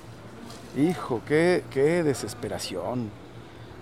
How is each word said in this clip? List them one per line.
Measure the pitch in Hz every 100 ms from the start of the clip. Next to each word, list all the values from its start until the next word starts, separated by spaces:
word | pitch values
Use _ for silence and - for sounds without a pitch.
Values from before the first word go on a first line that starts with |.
| - - - - - - - 117
Hijo, | 156 175 - 117 -
qué, | 147 170 180 -
qué | 135 143 175
desesperación. | 156 131 110 - 107 90 - 92 90 127 110 - - - - - - -